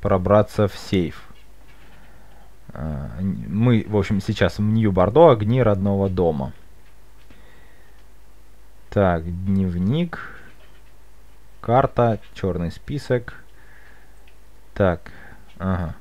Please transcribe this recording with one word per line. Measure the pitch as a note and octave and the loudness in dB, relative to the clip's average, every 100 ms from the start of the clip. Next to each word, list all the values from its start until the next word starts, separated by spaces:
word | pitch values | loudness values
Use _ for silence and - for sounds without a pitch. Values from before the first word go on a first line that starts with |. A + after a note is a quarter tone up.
пробраться | - G2 F2+ G#2 G#2 - G#2 | 4 2 6 6 6 2 0
в | - | 0
сейф. | - G2 E2 - - - - - - - - - - - - - - - - | -2 0 0 -4 -14 -16 -16 -16 -16 -16 -16 -16 -18 -18 -16 -16 -16 -16 -14
А, | - D#2 C#2+ C#2 A1+ | -8 -6 -4 -6 -4
н-, | F#2+ A1 A1 | -2 -2 -2
мы, | F#2 A#2+ A2+ F#2+ | 4 6 6 4
в | G#2 | 2
общем, | G2 G#2 | 2 0
сейчас | - G#2 F#2+ - | 0 2 2 2
в | |
Нью-Бордо, | G#2+ A2 A2 F#2+ F#2 B2 E3 | 2 4 4 6 6 10 8
огни | A#2 G#2 B2+ | 8 4 4
родного | A#2 G2+ G2 G2 G2 | 4 4 4 4 2
дома. | F#2 F2 D2+ C2 - - - - - - - - - - - - - - - - - - - - - - - - | 4 2 2 -4 -8 -16 -16 -16 -16 -16 -16 -16 -16 -16 -16 -16 -16 -16 -16 -16 -16 -16 -16 -16 -16 -14 -14 -4
Так, | - F#2+ E2+ | 4 4 4
дневник. | E2 F2 F#2+ G2 F#2+ F2 F#2 D3 F3 - - - - - - - - - - - - - - - | 0 -4 2 4 4 2 2 2 0 -4 -10 -12 -14 -14 -14 -16 -16 -16 -16 -16 -16 -16 -16 -10
Карта, | - A#2+ C3+ - A#2+ G#2+ - | 2 4 4 4 2 2 -4
чёрный | - G2 E2+ E2+ | -4 -2 0 -2
список. | - - C#3+ - B2 A#2 - - - - - - - - - - - - - - | -4 -8 -8 0 0 0 -12 -14 -16 -16 -16 -16 -16 -16 -16 -16 -16 -16 -16 -14
Так, | - G2 E2+ - - - - - - | 2 4 2 -4 -14 -16 -16 -16 -6
ага. | F#2+ F2+ E2 - | -2 0 -2 -6